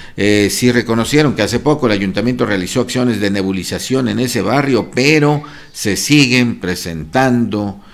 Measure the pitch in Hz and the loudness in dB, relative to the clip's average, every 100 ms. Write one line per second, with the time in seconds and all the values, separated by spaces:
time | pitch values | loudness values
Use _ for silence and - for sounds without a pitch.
0 | - - 101 104 98 - 123 120 113 113 | -14 -2 2 2 2 2 2 2 0 -2
1 | 110 151 147 95 98 117 143 147 117 98 | 2 2 2 0 -2 0 0 0 0 0
2 | 98 98 117 123 110 98 90 127 120 127 | -2 -2 -2 -2 -2 -2 -2 -2 -2 0
3 | 123 104 101 101 95 95 87 92 - 131 | 0 0 -2 0 -2 -4 -4 -6 -2 -2
4 | 120 107 123 113 95 135 139 117 87 123 | 0 -2 -2 -2 0 0 2 0 0 0
5 | 139 156 147 147 - - - - 107 92 | 2 4 2 0 -4 -18 -18 -6 -4 -2
6 | - 147 123 127 120 101 90 90 90 80 | 2 4 4 4 2 -2 -4 -4 -6 -8
7 | 76 131 131 120 107 104 101 92 - | -2 0 2 2 0 -2 -4 -8 -16